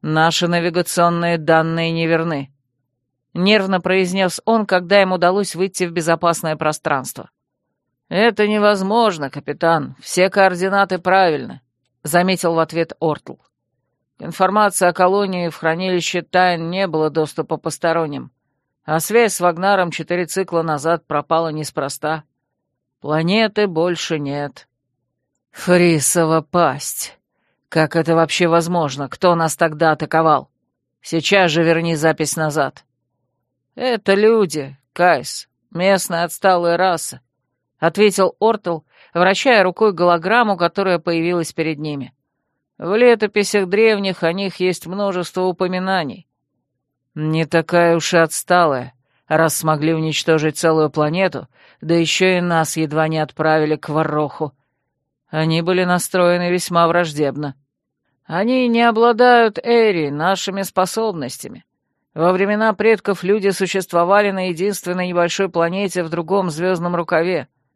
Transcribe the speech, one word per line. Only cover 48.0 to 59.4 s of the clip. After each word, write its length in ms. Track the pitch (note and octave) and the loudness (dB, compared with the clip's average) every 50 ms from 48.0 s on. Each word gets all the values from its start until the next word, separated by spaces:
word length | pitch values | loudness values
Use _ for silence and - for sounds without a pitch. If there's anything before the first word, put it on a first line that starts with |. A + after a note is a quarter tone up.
| D#3 - F3+ | 0 0 2
и 40 | E3+ | 2
отсталая, 760 | E3 D#3 - - - - F3+ F3+ F3 D#3 C#3 B2+ B2 B2 _ _ _ _ _ _ _ | 2 2 0 -8 -2 0 2 4 4 2 0 -2 -6 -10 _ _ _ _ _ _ _
раз 300 | - D#3+ D#3 E3 D#3+ - | -2 0 2 2 2 0
смогли 380 | - - D#3+ D#3 D3 D3 D#3+ E3 | -2 -2 -2 -2 0 0 -2 0
уничтожить 640 | D#3+ D#3+ D#3+ D3 - - - D#3+ D#3 D3+ D#3 C#3+ - | 0 -2 -4 -4 -4 0 0 0 2 2 -2 -4 0
целую 320 | - E3 D#3+ D#3+ D3+ D3 | 0 0 2 2 2 0
планету, 580 | - D#3 D3+ D3+ D#3+ F#3 F#3+ F3+ - C3+ - - _ _ _ _ _ _ | 0 0 -2 0 0 0 -2 -2 -2 -6 -12 -14 _ _ _ _ _ _
да 140 | - D#3 E3+ | -4 0 0
еще 440 | E3+ E3 D#3 - - F#3 F#3 F#3 F3+ | 2 2 0 0 0 2 2 2 2
и 20 | |
нас 360 | F3 F3 E3+ E3 D#3+ - - | 0 0 0 0 0 0 -2
едва 320 | D#3+ D#3+ D3 D3 D#3 D#3+ D#3+ | -4 -4 -2 0 -2 0 0
не 100 | D#3+ D#3+ | 0 -2
отправили 580 | D#3 D3+ - - D#3 D#3 D#3 D#3+ D3+ D3+ D#3 | -4 -6 -4 -4 0 2 2 2 2 0 -2
к 120 | D3+ - - | -4 -4 -6
Варроху. 640 | D3 D#3 D#3 D3+ D3 D3+ D3+ C#3+ - - D#3+ D3 _ _ _ _ _ _ _ _ _ _ _ _ _ _ _ _ | -2 -2 -2 0 -2 -2 -4 -4 -4 -8 -8 -8 _ _ _ _ _ _ _ _ _ _ _ _ _ _ _ _
Они 340 | - D#3 D#3+ D#3+ D#3+ E3 E3 | -4 -2 -2 0 0 0 0
были 220 | E3+ F#3 F3+ F3+ | 0 0 0 2
настроены 640 | F3+ F3+ F3+ - - - F#3 F3 F3 F3 F3 F3 F3 | 2 0 -2 -2 -2 0 2 2 4 2 2 0 0
весьма 360 | F3 F3+ - - F3 E3+ E3+ | -2 -2 -2 -2 0 2 2
враждебно». 680 | E3 E3 F3 F3 D#3+ D3 D3 D3+ C#3 C3+ C#3+ D3+ C#3+ C3+ _ _ _ _ _ _ _ _ _ _ _ _ _ _ | 4 4 2 0 -2 -2 -2 -4 -4 -2 -6 -8 -10 -10 _ _ _ _ _ _ _ _ _ _ _ _ _ _
Они 420 | - D#3+ F3 G#3 A#3 B3+ B3+ B3+ A#3+ | -8 -6 -4 -2 0 0 0 2 2
не 140 | A#3 A#3 A#3+ | 2 4 2
обладают, 760 | A#3 A3 A3 A#3 A#3+ A#3 G#3+ B3 B3 B3 A#3+ | 2 4 4 4 4 4 4 6 6 6 6